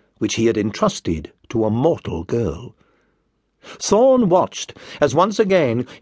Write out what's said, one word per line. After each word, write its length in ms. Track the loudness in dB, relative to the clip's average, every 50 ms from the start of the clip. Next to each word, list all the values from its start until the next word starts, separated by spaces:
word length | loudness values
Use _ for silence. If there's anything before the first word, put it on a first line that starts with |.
| _ _ _ -6
which 160 | -6 -4 -2
he 120 | 0 0
had 100 | 2 2
entrusted 760 | 0 -2 -2 -2 -2 -2 -2 -2 -4 -6 -6 -6 -6 -8 -12 _ _ _ -6
to 160 | -4 -2 0
a 40 | 0
mortal 540 | 0 0 0 0 0 -2 -6 -8 -8 -8 -6
girl. 520 | -4 -4 -4 -4 -4 -6 -8 -14 -18 -20 _ _ _ _ _ _ _ _ _ _ _ _ _ _ _ _ _
Thorn 680 | -20 -20 -16 -8 -2 2 2 4 4 4 4 4 4 4
watched 460 | 4 2 2 0 -4 -10 -14 -14 -16 -20 -20 -10 -4 0
as 140 | 0 2 4
once 240 | 2 2 2 2 0
again 460 | 0 2 2 2 2 2 0 -2 -4 -6 -6 -2